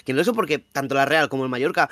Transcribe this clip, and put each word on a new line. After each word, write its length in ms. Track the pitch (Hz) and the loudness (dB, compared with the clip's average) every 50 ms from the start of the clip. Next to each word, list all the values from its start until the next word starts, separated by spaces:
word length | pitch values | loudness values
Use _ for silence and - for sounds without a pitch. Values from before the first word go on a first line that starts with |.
| - | -8
quién 140 | - 127 139 | -4 -2 0
lo 40 | |
hizo, 120 | 175 226 233 | 0 0 0
porque 260 | 226 190 147 156 139 | -2 -2 -2 -2 -4
tanto 360 | - _ _ 143 139 135 139 | -4 _ _ -6 -4 -2 0
la 100 | 139 139 | 0 2
Real 240 | 135 151 160 147 - | 4 4 2 2 2
como 160 | 143 135 131 | 0 -4 -4
el 40 | 127 | -4
Mallorca 400 | 127 123 131 160 - 175 156 - | -2 -2 -2 0 2 0 0 0